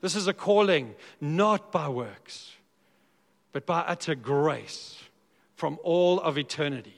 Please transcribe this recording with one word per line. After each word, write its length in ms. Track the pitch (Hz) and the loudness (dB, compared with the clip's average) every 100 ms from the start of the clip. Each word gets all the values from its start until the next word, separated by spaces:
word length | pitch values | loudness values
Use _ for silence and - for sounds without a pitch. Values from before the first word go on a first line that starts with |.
This 140 | 185 180 | -2 -2
is 120 | 190 | -2
a 60 | |
calling 600 | - 180 208 202 165 120 101 - - | -2 4 4 6 4 0 -12 -20 -10
not 520 | 147 160 208 208 - | -4 2 2 2 0
by 180 | 180 147 | -4 -4
works, 640 | 123 117 101 - - - - _ _ _ _ _ _ _ _ _ | -6 -8 -14 -20 -20 -20 -20 _ _ _ _ _ _ _ _ _
but 120 | 143 - | -12 -2
by 140 | 170 | -2
utter 340 | 165 170 - | -2 -4 -4
grace 840 | 143 117 143 151 131 104 - - - - _ _ _ _ _ | -6 0 2 2 0 -8 -16 -16 -20 -20 _ _ _ _ _
from 240 | 156 147 | -6 -4
all 360 | 180 170 180 180 | 0 4 4 4
of 180 | 165 143 | 0 -2
eternity. 560 | 139 - 147 135 - | -6 -4 -4 -4 -12